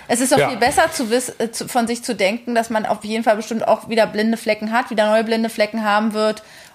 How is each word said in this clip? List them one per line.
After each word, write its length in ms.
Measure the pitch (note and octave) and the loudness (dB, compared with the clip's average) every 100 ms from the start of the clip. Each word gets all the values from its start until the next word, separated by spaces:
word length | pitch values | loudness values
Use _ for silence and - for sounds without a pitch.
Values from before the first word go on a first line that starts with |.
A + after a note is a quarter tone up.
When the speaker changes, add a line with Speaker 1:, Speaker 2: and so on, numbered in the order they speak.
| - | -4
Speaker 1:
Es 140 | A#3 | 0
ist 100 | B3+ | 2
doch 80 | C#4 | 4
Speaker 2:
Ja. 120 | C#3+ | 2
Speaker 1:
viel 80 | A3+ | 2
besser 340 | A#3+ D#4+ D#4+ | 2 4 2
zu 180 | D#4 A3 | 0 0
wiss-, 220 | B3 B3+ - | 0 -2 -6
äh, 100 | A3+ | -6
zu, 160 | - - | -6 -4
von 220 | B3 A3+ | -2 0
sich 160 | A#3+ | -4
zu 100 | - | -4
denken, 400 | G3+ F#3+ A#3 - | 0 0 0 -2
dass 160 | A#3 A3+ | -2 0
man 160 | A3 G3+ | -2 -2
auf 180 | G#3+ | -4
jeden 200 | G#3 A3 | -2 -2
Fall 100 | A#3 | 2
bestimmt 320 | G#3 - A3+ - | 2 0 -2 0
auch 220 | G#3+ - | 0 0
wieder 180 | A3 G#3 | 2 2
blinde 300 | G#3 A3 A3+ | 2 0 0
Flecken 340 | A3 G#3+ G#3+ | -2 -2 0
hat, 180 | A#3 C4 | -2 -2
wieder 160 | G#3+ G#3+ | 0 2
neue 140 | A3 | 2
blinde 240 | A3 A3+ A3+ | 2 -2 -2
Flecken 320 | A3+ G#3 A3+ | -2 -2 0
haben 300 | G#3+ G#3 A3 | 0 2 2
wird 300 | G#3+ G#3+ G#3+ - - - | 0 0 -2 -10 -20 -20